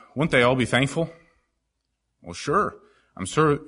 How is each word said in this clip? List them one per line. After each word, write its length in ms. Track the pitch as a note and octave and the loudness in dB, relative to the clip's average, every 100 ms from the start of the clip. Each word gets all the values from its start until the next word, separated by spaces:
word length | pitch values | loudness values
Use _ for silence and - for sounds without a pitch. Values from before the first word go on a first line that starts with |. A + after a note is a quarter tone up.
| - | -14
Wouldn't 160 | B2 D#3 | -4 2
they 140 | C3 | 4
all 120 | A#2+ C3 | 4 2
be 120 | A2+ | 0
thankful?" 440 | B2 C#3 E3 E3 - _ _ _ _ _ _ _ _ _ _ | 0 0 -2 -6 -10 _ _ _ _ _ _ _ _ _ _
Well, 140 | - - | -16 -10
sure. 420 | D3 F#3 D3+ - _ _ _ - | -2 -2 -2 -8 _ _ _ -12
I'm 80 | G2+ | -4
sure, 360 | D3+ D3+ C#3+ | 0 2 0